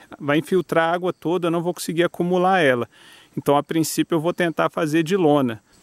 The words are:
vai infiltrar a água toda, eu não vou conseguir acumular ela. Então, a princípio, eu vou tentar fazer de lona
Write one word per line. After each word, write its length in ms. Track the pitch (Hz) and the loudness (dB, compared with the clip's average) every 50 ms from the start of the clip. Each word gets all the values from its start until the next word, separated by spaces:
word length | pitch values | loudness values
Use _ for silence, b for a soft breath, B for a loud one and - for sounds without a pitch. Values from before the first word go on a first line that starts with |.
| B B - - | B B -18 -8
vai 200 | 156 139 147 160 | -4 -2 -2 -2
infiltrar 500 | 156 - 190 180 165 - 165 165 165 165 | 0 0 0 -2 0 0 0 0 2 0
a 60 | 175 | 0
água 180 | 180 180 180 | -2 -2 -4
toda, 360 | - - - 156 175 185 170 165 | -6 -4 -4 -4 -2 -2 -2 -2
eu 20 | |
não 100 | 165 175 | -2 -2
vou 140 | 165 180 170 | -2 -4 -6
conseguir 300 | - - - 165 165 170 | -6 -8 -4 -2 0 0
acumular 560 | 170 - - 175 175 180 180 180 185 196 180 | 0 -2 -4 -2 0 0 2 2 2 2 4
ela. 280 | 156 135 127 120 117 B B B B B B B B B _ | 4 2 2 0 -2 B B B B B B B B B _
Então, 180 | - - 147 143 | -4 0 2 2
a 80 | 143 | 2
princípio, 540 | 147 - 160 165 151 - - 160 156 - 175 | 2 0 -2 -2 -2 -2 -2 -2 -2 0 -2
eu 40 | 156 | -2
vou 120 | 151 175 | 0 -2
tentar 380 | 175 - 180 165 - - 165 156 | -2 -2 -2 -2 0 -2 -2 -2
fazer 320 | - 185 170 147 151 170 | -2 -2 -2 0 0 0
de 120 | 160 151 202 | 0 0 0
lona 480 | 196 170 147 147 147 131 120 110 - b b b b | 2 4 4 4 4 2 0 -4 -8 b b b b